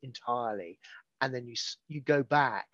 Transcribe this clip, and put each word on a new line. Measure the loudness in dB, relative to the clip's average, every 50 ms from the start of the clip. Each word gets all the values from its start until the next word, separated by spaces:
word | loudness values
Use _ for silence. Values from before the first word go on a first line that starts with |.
entirely. | -12 -14 -14 -8 -4 -2 -2 0 0 -2 -4 -4 -6 -10 -12 _ -20 -20 -20 -20 -20 _ _ -2
And | -2 -2 -2
then | -4 -8
you, | -8 -8
s-, | -8 -6 -8 -8 -12 _ -10
you | -10 -4
go | 2 4 4 4
back | 4 4 4 4 4 4 2 -2 -6 _